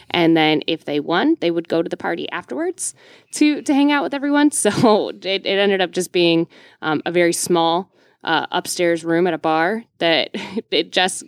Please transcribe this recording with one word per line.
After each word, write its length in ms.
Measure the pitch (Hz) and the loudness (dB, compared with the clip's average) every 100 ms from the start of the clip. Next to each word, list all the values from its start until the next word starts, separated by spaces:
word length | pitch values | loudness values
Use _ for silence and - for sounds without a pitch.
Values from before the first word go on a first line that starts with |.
| - | -6
And 240 | 175 165 165 | 0 2 4
then 260 | 156 156 - | 4 2 -2
if 160 | 156 | -6
they 160 | - 147 | -4 -6
won, 380 | 143 170 269 330 | -2 0 0 0
they 100 | 170 | 0
would 200 | 170 165 | -2 -2
go 120 | 165 | -4
to 60 | 175 | -2
the 80 | 175 | -6
party 340 | 180 170 170 | -6 -6 -8
afterwards 600 | 170 - 254 349 - - - - - _ - | -10 -8 -6 -6 -6 -10 -12 -20 -20 _ 0
to, 260 | 302 294 | 0 0
to 120 | 262 | 0
hang 200 | 277 285 | 2 2
out 100 | 285 | 2
with 100 | 277 | -2
everyone. 380 | 277 285 294 294 | -4 0 2 2
<laughs> 60 | - | 2
So 500 | 208 - 233 208 117 | -2 4 4 4 2
it, 160 | 202 180 | -6 -4
it 200 | 196 - | -4 -2
ended 340 | 196 202 196 | 0 2 2
up 120 | 180 | 0
just 200 | 185 180 | -2 -2
being, 380 | 180 170 165 165 - - _ | 2 4 2 0 -8 -20 _
um, 200 | 151 156 - | -4 -4 0
a 60 | |
very 180 | 175 175 | 2 2
small, 600 | 165 - 175 165 170 190 _ _ _ - | 0 0 2 2 0 -4 _ _ _ -2
uh, 220 | 156 - | -2 0
upstairs 540 | 175 - - 175 170 165 | -4 -4 -2 0 0 0
room 200 | 165 185 | 0 2
at 80 | |
a 40 | 160 | 0
bar 480 | 160 160 170 220 233 _ | 0 0 0 -2 -10 _
that 320 | 170 156 - | 0 2 0
<laughs> 400 | - 196 202 - | -8 -8 -10 -2
it 200 | 165 170 | -4 0
just 320 | - 185 - | 0 0 -2